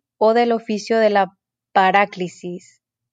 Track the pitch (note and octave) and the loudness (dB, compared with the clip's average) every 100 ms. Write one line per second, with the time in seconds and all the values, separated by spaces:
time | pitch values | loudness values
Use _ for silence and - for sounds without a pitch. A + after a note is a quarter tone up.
0 | _ - A3 A#3 A#3+ A3+ A3+ G#3 G3+ A3+ | _ -2 0 2 0 -2 -4 -8 -4 0
1 | G#3+ G3+ F#3 - _ _ _ G3+ F#3 G3 | 2 2 -2 -6 _ _ _ 0 2 2
2 | G3+ F3+ F3 - F3+ F3 - _ _ _ | 0 -4 -10 -10 -14 -14 -16 _ _ _
3 | _ | _